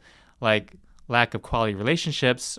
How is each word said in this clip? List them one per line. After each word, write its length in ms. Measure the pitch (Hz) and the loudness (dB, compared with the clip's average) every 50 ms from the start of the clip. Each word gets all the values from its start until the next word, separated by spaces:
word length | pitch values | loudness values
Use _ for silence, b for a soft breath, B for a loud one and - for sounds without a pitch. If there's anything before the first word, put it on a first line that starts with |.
| b b b b b b b b | b b b b b b b b
like 340 | 123 113 107 104 92 - - - - - - - - | 2 2 2 2 2 -2 -12 -20 -20 -20 -20 -20 -8
lack 260 | - 120 120 117 - - | -2 2 2 2 2 0
of 80 | 110 | -6
quality 340 | - - - 120 113 110 101 | -6 -4 -2 -2 0 -2 -2
relationships 840 | 95 104 123 165 170 - 170 143 - 143 123 123 123 - - - | -2 -2 -2 0 0 -2 -4 -4 0 0 0 0 0 -4 -10 -12